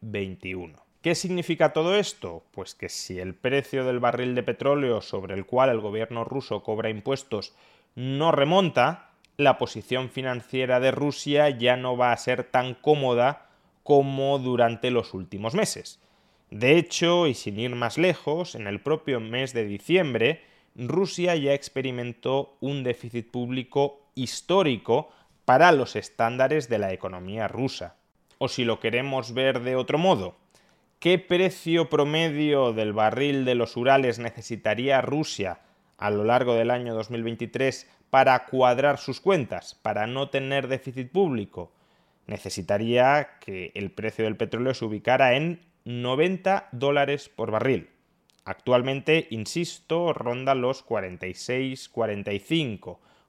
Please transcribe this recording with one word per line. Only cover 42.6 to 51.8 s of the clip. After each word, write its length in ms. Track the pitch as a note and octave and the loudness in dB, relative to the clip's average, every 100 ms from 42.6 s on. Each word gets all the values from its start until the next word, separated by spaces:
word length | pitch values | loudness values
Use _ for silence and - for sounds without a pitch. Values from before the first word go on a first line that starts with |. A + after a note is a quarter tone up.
| E2+ G2+ A2+ A#2+ B2+ D3 C#3+ _ | -2 -2 2 4 4 4 0 _
que 300 | - F#2+ F2+ - | -14 -10 -10 -8
el 160 | G2 | -10
precio 340 | - G#2+ - A2 | -8 -8 -2 -2
del 120 | G#2 | -2
petróleo 360 | A2 A2+ B2+ | -4 -2 -4
se 120 | B2 A2+ | -4 -6
ubicara 500 | G#2+ G#2+ B2+ C3+ B2 | -4 0 4 4 4
en 260 | E3 E3+ _ _ | 0 -6 _ _
noventa 840 | - A#2+ B2 C3 F3 F#3 F#3+ G3 - | -10 -6 -2 0 0 0 -2 -2 -4
dólares 560 | B2 C3+ C#3+ C#3 C#3+ - | -4 0 2 0 -2 -6
por 240 | - A2 | -8 -4
barril. 380 | G#2+ B2 A#2 D#2+ _ _ _ _ _ - | 0 2 0 -2 _ _ _ _ _ -16
Actualmente, 800 | - - B2 C3 C3+ C3 D#3+ - | -8 2 2 2 -2 2 2 0
insisto, 840 | A2+ G#2 E3 E3+ - - E3 F3 | -6 -6 -6 -6 -8 -4 -2 0
ronda 440 | D3 A#2+ A#2+ C3 C3+ | -2 -4 -4 0 0
los 260 | B2 C3+ | 0 -2
cuarenta 460 | - A2+ F#2 F2+ F#2 | -4 -4 -4 -8 -10
y 80 | F2+ | -8
seis, 520 | - B2+ C3 C3 | -4 -4 -4 -8